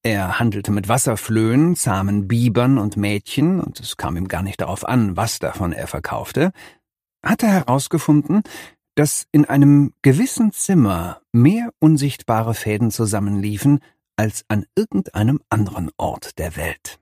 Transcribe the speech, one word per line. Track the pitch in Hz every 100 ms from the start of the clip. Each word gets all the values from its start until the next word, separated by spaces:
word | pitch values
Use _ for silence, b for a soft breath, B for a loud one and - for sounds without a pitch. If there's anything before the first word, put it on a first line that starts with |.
er | 117 104 92 -
handelte | 117 101 101
mit | 101 95
Wasserflöhen, | 123 - 110 - 110 110 123 165 175
zahmen | - 95 98 104 95
Bibern | 117 120 104 123 135
und | 104 104
Mädchen, | 101 104 - - 156 185
und | - -
es | - -
kam | - 87
ihm | 95
gar | 85
nicht | 95 92
darauf | 80 95 -
an, | 127 104 87
was | 113 -
davon | 69 - 87
er | 80 -
verkaufte, | - - - - - 175 B B B _ _ _ _
hatte | - 220 220
herausgefunden, | 190 135 135 - 165 - 147 - 208 B B B B _ -
dass | 147 - -
in | 147 147
einem | 139 143 143 139 _
gewissen | 139 135 262 - 220
Zimmer | - - 185 107 87 85 - _
mehr | 117 135 220 233 _
unsichtbare | 156 151 143 - - 113 113
Fäden | 113 110 104 113
zusammenliefen | - 110 104 101 101 104 101 143 143 b b _ -
als | 110 - _
an | 104 - -
irgendeinem | 220 196 - - - 147 _
anderen | 110 98 95 80 -
Ort | 73 69 - -
der | 82 76
Welt. | 80 - - -